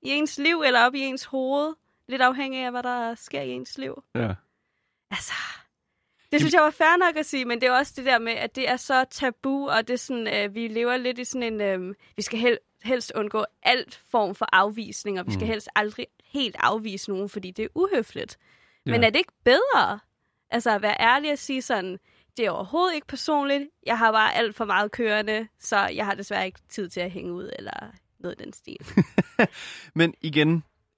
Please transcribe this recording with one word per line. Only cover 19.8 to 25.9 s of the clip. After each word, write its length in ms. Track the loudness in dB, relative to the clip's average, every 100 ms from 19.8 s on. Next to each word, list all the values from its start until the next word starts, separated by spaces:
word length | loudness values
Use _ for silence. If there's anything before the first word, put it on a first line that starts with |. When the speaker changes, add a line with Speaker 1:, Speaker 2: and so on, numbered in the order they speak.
| 2 -2 -12 _ _ _ _
Speaker 1:
altså 200 | -2 0
at 80 | 0
være 140 | 0 2
ærlig 320 | 4 4 2
og 60 | -4
sige 240 | -4 -6
sådan, 360 | -2 -2 -4 -8 _ _ _ -4
"Det 100 | -2
er 40 |
overhovedet 440 | -2 -2 0 0
ikke 120 | 0 -6
personligt, 640 | -8 -2 0 2 -2 -4 _ -4
jeg 120 | 2
har 140 | 4
bare 220 | 4 4
alt 220 | 2 0 -2
for 80 |
meget 260 | -2 0 0
kørende, 560 | -2 0 0 0 -4 -4 _
så 300 | -2 0
jeg 180 | 0